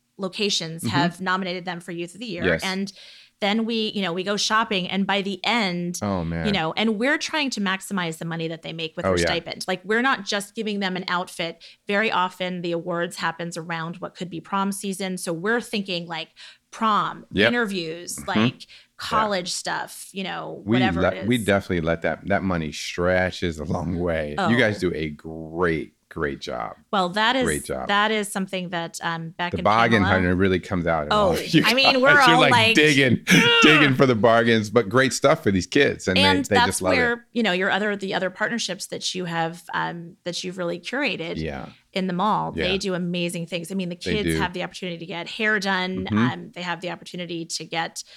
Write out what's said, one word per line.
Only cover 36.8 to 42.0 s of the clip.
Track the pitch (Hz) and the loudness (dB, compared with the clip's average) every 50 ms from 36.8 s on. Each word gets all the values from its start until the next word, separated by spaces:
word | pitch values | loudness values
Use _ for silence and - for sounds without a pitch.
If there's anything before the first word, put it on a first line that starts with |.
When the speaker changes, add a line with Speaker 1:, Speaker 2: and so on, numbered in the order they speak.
Speaker 2:
love | 190 185 - | 0 2 2
Speaker 1:
where, | 254 247 240 233 | 2 2 0 0
Speaker 2:
it. | 233 - _ | -4 -6 _
Speaker 1:
you | - 247 | -2 0
know, | 226 196 | 0 2
your | 180 180 190 196 | 2 0 0 0
other, | - 196 208 208 202 | 0 0 0 -2 -2
the | 202 196 185 - | -4 -4 -4 -2
other | 175 190 180 | -2 -2 -4
partnerships | 190 - 214 240 240 220 - - 185 202 - | -4 -4 -4 -4 -2 -4 -4 -6 -6 -8 -8
that | - - - - - - | -10 -10 -8 -6 -6 -6
you | 180 180 | -4 -6
have, | 170 170 165 165 165 170 175 - - - | -4 -2 -2 -2 -2 -4 -8 -12 -8 -4
um, | 165 160 165 165 170 170 170 - _ | -4 -4 -4 -6 -8 -12 -14 -16 _
that | - 175 175 - - | -10 -8 -8 -6 -8
you've | 185 180 | -8 -8
really | 185 175 170 175 175 | -6 -6 -6 -6 -6
curated | 175 - - 277 294 226 175 - 160 170 175 | -8 -8 -6 -4 -4 -4 -4 -6 -8 -8 -6
Speaker 2:
Yeah. | 165 - 78 69 65 - - - _ _ _ | -6 -6 -6 -6 -8 -12 -14 -18 _ _ _
Speaker 1:
in | - 190 | -6 -4